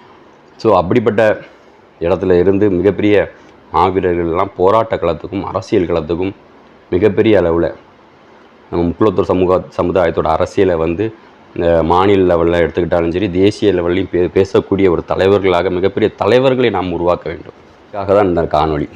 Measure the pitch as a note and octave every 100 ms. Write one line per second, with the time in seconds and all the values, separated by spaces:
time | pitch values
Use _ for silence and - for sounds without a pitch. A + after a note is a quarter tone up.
0 | - - - - - - A2+ F#2 F2 A#2+
1 | A2 G#2+ A2 F#2+ - - - - _ -
2 | E2 F2 F#2 F2 F2 G2 G#2 F2 F#2+ F#2
3 | G#2 G2+ D#2 - - - - D#2 F#2 F#2+
4 | F#2 F2 E2+ E2+ F#2+ - F#2 A2 A2 G2+
5 | E2+ D#2+ - G2 - F#2 - G#2+ E2+ E2+
6 | D2+ E2+ F#2+ - - - - - - F2+
7 | G#2+ G2 A2 G2+ E2+ E2+ D#2+ - - -
8 | - - - - - - - F2+ F2 E2
9 | A2+ F#2 F#2 F#2 F#2 F#2 - - F2 F2+
10 | E2+ E2 D#2 D#2+ F2+ - F#2 E2 D#2+ E2+
11 | A2 - - - - - E2+ E2 D#2+ F2
12 | G2 G2 F2+ E2+ E2 F2 D#2+ F2+ E2+ E2+
13 | E2+ F2 G2+ F2+ G2 - G#2 F2+ F2 F2+
14 | F2+ F2 F2 F2+ F#2+ A2 - F#2+ F#2+ D#2+
15 | - E2 F#2 G2+ F#2+ F2 F#2 F2+ F#2+ G2+
16 | G#2 - G2+ B2 C3 B2+ A#2+ G2+ F2+ E2+
17 | E2+ F2 - D2+ - - - - - G2+
18 | G2 G2+ G2 E2+ D2+ D2+ D#2 D2 D2